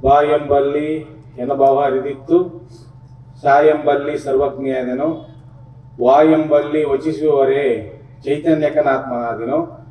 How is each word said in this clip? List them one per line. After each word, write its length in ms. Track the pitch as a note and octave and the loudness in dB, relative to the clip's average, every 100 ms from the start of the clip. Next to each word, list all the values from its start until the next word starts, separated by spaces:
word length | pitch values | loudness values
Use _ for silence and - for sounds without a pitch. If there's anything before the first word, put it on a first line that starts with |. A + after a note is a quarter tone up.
ಬಾ 200 | C3 D3 | 4 4
ಎಂಬಲ್ಲಿ 960 | D3 D3 C#3+ C#3+ C#3 D3 D3+ D#3 D#3 - - B2+ | 4 0 2 0 2 -2 -4 -6 -8 -20 -20 -12
ಎನಭಾವ 460 | B2 C#3 C3+ C#3 | -6 0 2 2
ಹರಿದಿತ್ತು, 840 | C#3+ C3 C#3 C3+ - E3+ F#3 - - - - - - - - - | 0 -2 -4 -10 0 0 0 -8 -20 -20 -20 -20 -20 -20 -20 -6
ಸಾ 200 | D3 C#3 | 2 4
ಎಂಬಲ್ಲಿ 560 | D3+ D3+ D3+ C#3+ C#3+ D3 | 4 2 0 -2 -2 -6
ಸರ್ವಜ್ಞಾದನು, 880 | C#3+ C3+ C#3 C3 C3+ C3 B2 B2+ D#3 D#3+ - - - - - - - - | -2 0 0 -2 -6 -4 -4 -4 -4 -6 -12 -20 -20 -20 -20 -20 -20 -2
ವಾ 180 | C3+ C#3 | 2 4
ಎಂಬಲ್ಲಿ 640 | D#3 D#3+ D#3 D3 C#3+ D3+ D3 | 6 4 2 0 0 -2 0
ವಚಿಸುವವರೇ 1080 | C3+ D#3 D3+ D3+ C#3+ C3 C#3 C#3 A2+ G2+ - - - | -2 -4 -2 0 2 2 2 0 -4 -6 -18 -20 -14
ಚೈತನ್ಯಕನಾತ್ಮನಾದಿನೋ. 1600 | C#3+ D3 E3 D#3 D3 D3 C#3 C3 B2+ A#2+ A#2 A2+ A#2 D#4+ E4+ - - | -6 -4 0 0 0 0 0 -2 -4 -6 -6 -8 -4 -4 -6 -12 -20